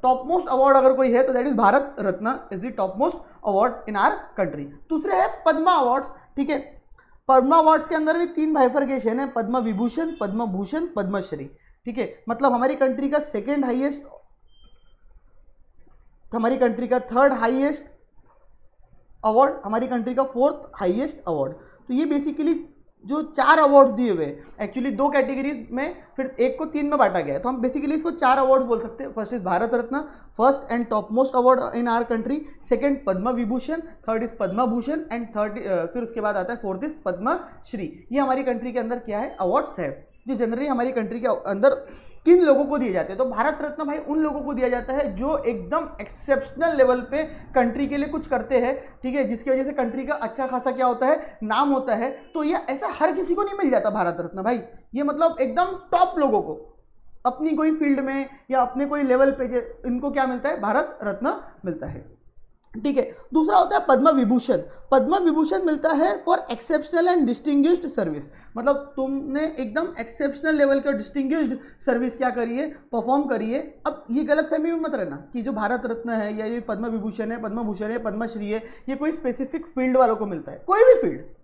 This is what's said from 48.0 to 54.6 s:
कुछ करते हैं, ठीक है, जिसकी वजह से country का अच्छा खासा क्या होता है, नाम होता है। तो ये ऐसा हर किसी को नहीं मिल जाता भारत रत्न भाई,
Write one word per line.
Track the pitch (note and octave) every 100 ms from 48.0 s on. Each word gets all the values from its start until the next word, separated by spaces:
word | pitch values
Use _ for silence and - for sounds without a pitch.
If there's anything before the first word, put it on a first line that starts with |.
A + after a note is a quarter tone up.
| D4
कुछ | D#4 -
करते | B3+ G#3+ C4
हैं, | A#3+ C4 - -
ठीक | B3+ C4+
है, |
जिसकी | A#3 A3+ C#4
वजह | C4
से | C4+
country | C#4+ A#3+ B3+ C4
का | D4
अच्छा | A3 A3+ C4
खासा | B3+ B3+
क्या | B3+ B3+
होता | A#3+ C4
है, | F3+ - -
नाम | G#3+ A3 C#4+
होता | C4 C4 A3+
है। | B3 C4+ -
तो | D#4+
ये | D4+ F4+ -
ऐसा | C4+ -
हर | - D#4
किसी | F4 F4+ F4
को |
नहीं | G4+ G4+
मिल | E4
जाता | A#3 G#3+
भारत | G#3 F3 E3+
रत्न | E3 F#3+
भाई, | G3 B3